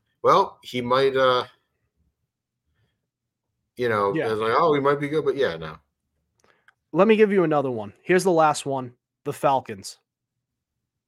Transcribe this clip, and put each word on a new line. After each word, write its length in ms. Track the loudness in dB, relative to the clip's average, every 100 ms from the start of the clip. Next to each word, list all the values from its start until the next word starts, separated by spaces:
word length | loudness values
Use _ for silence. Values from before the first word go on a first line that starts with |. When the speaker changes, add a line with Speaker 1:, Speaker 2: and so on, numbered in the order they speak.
| _ _
Speaker 1:
Well, 360 | 2 2 2 -6
he 200 | -12 -8
might, 340 | -2 0 2 2
uh, 280 | 2 2 -2 _ _ _ _ _ _ _ _ _ _ _ _ _ _ _ _ _ _ _ _ _ _ -6
you 120 | -2
know, 260 | 0 0
Speaker 2:
Yeah. 180 | -2 -2
Speaker 1:
it's 80 | -2
like, 140 | 0
"Oh, 160 | 2 2
we 100 | 2
might 200 | 0 -2
be 80 | -2
good," 160 | -4
but 120 | -2 -2
yeah, 200 | -2 -4
no. 220 | -12 -16 _ _ _ _ _ _ _ _ _ _ _
Speaker 2:
Let 160 | 2 4
me 80 | 4
give 160 | 4
you 100 | 2
another 300 | 2 0 -2
one. 200 | -6 -10 -10
Here's 200 | -2 0
the 80 | 2
last 340 | 4 2 0
one, 300 | -4 -8 -8 -16 _ _
the 80 | -12
Falcons. 640 | -4 0 0 -4 -14 -18 -20 _ _ _ _ _ _ _ _ _ _